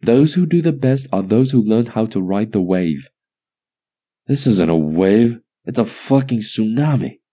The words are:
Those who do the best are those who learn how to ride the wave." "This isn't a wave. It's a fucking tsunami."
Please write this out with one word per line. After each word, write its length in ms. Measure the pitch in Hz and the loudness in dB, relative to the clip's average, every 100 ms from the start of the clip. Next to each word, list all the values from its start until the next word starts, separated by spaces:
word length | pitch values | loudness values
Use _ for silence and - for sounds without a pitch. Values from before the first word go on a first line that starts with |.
Those 340 | - 123 151 | 4 4 4
who 120 | 180 175 | 2 2
do 160 | 175 | 2
the 100 | 165 | 0
best 340 | 139 131 135 135 | 0 0 0 -2
are 100 | 95 | -6
those 280 | 98 110 131 | 0 2 4
who 120 | 135 | 2
learn 240 | 107 110 117 | 2 0 0
how 200 | 113 110 | -4 -4
to 140 | 101 | -4
ride 320 | 92 98 107 | -4 -4 -2
the 100 | 107 | -2
wave." 480 | 90 92 87 71 69 _ _ _ _ _ _ _ _ _ _ _ - | 0 0 -2 -4 -10 _ _ _ _ _ _ _ _ _ _ _ -6
"This 200 | 135 135 | -2 0
isn't 240 | 101 82 | 2 2
a 60 | 82 | 0
wave. 640 | 78 80 95 104 117 117 _ _ | 0 0 2 4 2 -2 _ _
It's 140 | - 120 | -8 -4
a 60 | |
fucking 560 | 110 - - 135 135 117 | -4 -6 0 0 0 -6
tsunami." 800 | 104 - 110 120 151 135 104 - _ | -6 -4 -4 -2 0 -2 -4 -10 _